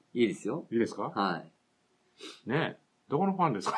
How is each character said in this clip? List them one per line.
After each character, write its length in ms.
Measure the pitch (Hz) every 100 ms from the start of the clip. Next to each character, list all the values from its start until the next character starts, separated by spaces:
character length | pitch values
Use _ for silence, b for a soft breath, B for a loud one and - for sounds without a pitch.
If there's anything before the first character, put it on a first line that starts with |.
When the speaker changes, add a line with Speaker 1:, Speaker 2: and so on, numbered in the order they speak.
| _
Speaker 1:
い 120 | -
い 40 | 113
で 60 |
す 120 | - 98
よ。 200 | 156 -
Speaker 2:
い 60 | 117
い 20 |
で 80 | 107
す 80 |
か？ 100 | - 120
Speaker 1:
は 220 | 113 98 82
い。 120 | - _ _ _ _ _ _ - B B -
Speaker 2:
ね 320 | 143 110 -
え。 0 | _ _ -
ど 100 | -
こ 80 | 196
の 80 |
フ 40 | 190
ァ 120 | 165
ン 20 |
で 80 | 101
す 100 |
か？ 60 | -